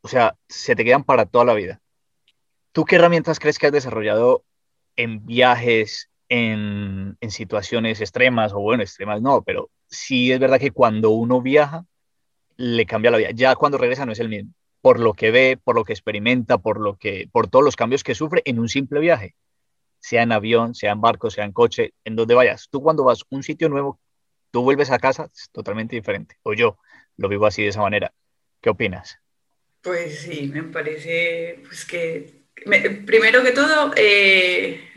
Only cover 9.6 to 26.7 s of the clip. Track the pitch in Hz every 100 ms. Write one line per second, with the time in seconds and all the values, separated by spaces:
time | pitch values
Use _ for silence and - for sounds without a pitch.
9.6 | - _ _ - - 131 123 127 131 135
10.6 | 135 - 120 107 110 110 117 127 127 147
11.6 | 143 165 175 _ _ _ _ _ _ -
12.6 | 123 117 110 113 117 113 104 113 131 127
13.6 | 147 135 123 127 127 110 117 104 104 _
14.6 | _ _ 131 117 113 104 110 123 131 131
15.6 | - 117 107 110 - 104 113 127 113 113
16.6 | 110 104 104 98 107 98 90 117 104 131
17.6 | 143 - 117 131 - 117 156 170 139 117
18.6 | 113 139 135 143 165 131 92 _ _ _
19.6 | _ _ _ _ - 117 117 110 110 117
20.6 | 117 120 104 104 117 110 110 107 104 107
21.6 | 117 - 110 _ 113 110 113 123 117 107
22.6 | - 139 156 151 131 117 - 135 139 156
23.6 | 160 143 139 - _ _ _ _ _ 120
24.6 | 127 143 135 123 135 135 151 - - -
25.6 | 104 107 113 120 107 98 - _ - 107
26.6 | 117